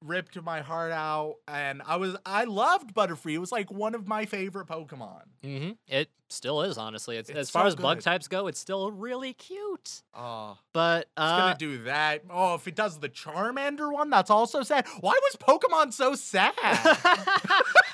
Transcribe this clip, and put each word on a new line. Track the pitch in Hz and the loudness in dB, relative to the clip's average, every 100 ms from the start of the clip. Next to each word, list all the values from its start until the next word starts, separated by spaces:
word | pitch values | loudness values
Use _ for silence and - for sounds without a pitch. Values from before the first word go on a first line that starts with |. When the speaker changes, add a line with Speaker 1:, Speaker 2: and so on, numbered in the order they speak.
Speaker 1:
ripped | 151 185 175 185 | -8 -6 -6 -12
my | 165 160 | -8 -8
heart | 139 165 165 | -6 -6 -4
out, | 160 156 156 156 151 - | -4 -2 -2 -4 -8 -10
and | 147 143 139 143 | -6 -4 -6 -4
I | 170 | -2
was, | 190 190 185 | -2 -6 -2
I | 202 240 | -2 0
loved | 202 277 370 254 | 2 2 2 0
Butterfree. | 214 190 156 160 | 0 0 -2 -6
It | 156 | -6
was, | 180 | -4
like, | 233 196 | -6 -6
one | 196 214 233 | -4 -6 -6
of | 190 | -6
my | 214 214 | -4 -4
favorite | 202 190 190 170 | -6 -8 -8 -10
Pokemon. | 165 151 135 104 90 - _ | -12 -12 -14 -16 -18 -20 _
Speaker 2:
Mm-hmm. | 135 139 165 226 - | -12 -8 -8 -10 -4
It | 135 156 _ _ | -2 -2 _ _
still | - 123 147 | -10 -4 -2
is, | 202 127 | -2 -4
honestly. | 110 107 - 113 | -8 -10 -8 -8
It's, | 110 | -8
Speaker 1:
It's | 147 | -8
Speaker 2:
as | 135 | -4
far | 170 | 2
Speaker 1:
so | 196 | 2
Speaker 2:
as | 147 | 2
bug | 135 170 | 0 0
Speaker 1:
good. | |
Speaker 2:
types | 170 180 - | 0 -2 -2
go, | 185 196 | -4 -4
it's | - | -8
still | - 196 196 | -6 -6 -6
really | 196 233 247 262 | -8 -8 -8 -8
cute. | 247 - 381 415 370 - - _ | -12 -16 -12 -10 -10 -12 -18 _
Speaker 1:
Oh. | - 120 113 107 98 _ | -14 -10 -10 -12 -16 _
Speaker 2:
But, | 165 170 170 | 0 2 2
Speaker 1:
It's | - - | -2 -2
gonna | 156 175 185 | 2 4 2
Speaker 2:
uh, | 143 | 0
Speaker 1:
do | 151 127 | -4 -6
that. | 113 147 151 151 180 | -4 0 0 0 -4
Oh, | 175 185 170 | 0 2 0
if | 180 | -6
it | 165 | -4
does | 214 151 | -4 -4
the | 143 | -10
Charmander | - 156 160 220 262 285 294 294 | -10 -10 -4 -4 -2 -4 -4 -6
one, | 294 302 | -2 4
that's | 226 185 | 4 6
also | 214 233 302 | 4 4 0
sad. | 247 285 - - | 0 0 0 -2
Why | 180 508 | 2 4
was | 554 - | 2 2
Pokemon | - 320 427 320 285 | 4 6 6 4 2
so | 220 262 277 | 2 0 0
sad? | - 190 208 - | -2 2 2 4
Speaker 2:
<laughs> | 220 - 320 302 359 359 - 392 - 381 - - - | 2 6 6 6 6 4 4 0 4 4 8 8 6